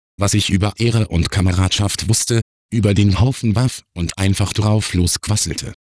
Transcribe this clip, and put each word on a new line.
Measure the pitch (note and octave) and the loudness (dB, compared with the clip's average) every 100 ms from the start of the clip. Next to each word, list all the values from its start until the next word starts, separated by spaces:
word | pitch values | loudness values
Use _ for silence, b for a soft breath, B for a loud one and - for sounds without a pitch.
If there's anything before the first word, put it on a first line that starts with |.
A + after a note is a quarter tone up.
| _ - | _ -4
was | G2+ | 0
ich | G#2 - | 0 0
über | G2 G2+ - | 0 0 0
Ehre | A#2 A2+ G#2+ | 0 0 0
und | E2 - | 0 0
Kameradschaft | - F#2 F2+ F#2+ - G2+ - F#2+ | 0 2 2 0 0 -2 -2 -2
wusste, | A2 - A#2 - _ _ | -2 0 -2 -2 _ _
über | A#2 G#2 | 0 2
den | G2+ G2+ F#2 | 4 4 4
Haufen | B2 B2+ A#2 G#2 | 2 2 0 0
warf | B2+ - - F2+ | 0 -2 -12 -8
und | E2+ - | -6 -2
einfach | F#2+ G2 G2 | 0 0 -2
drauf | - G#2+ G#2+ - | 0 0 0 0
losquasselte. | F2+ F2 - - G#2+ - - - - | 0 0 -2 -2 -2 -2 -6 -10 -14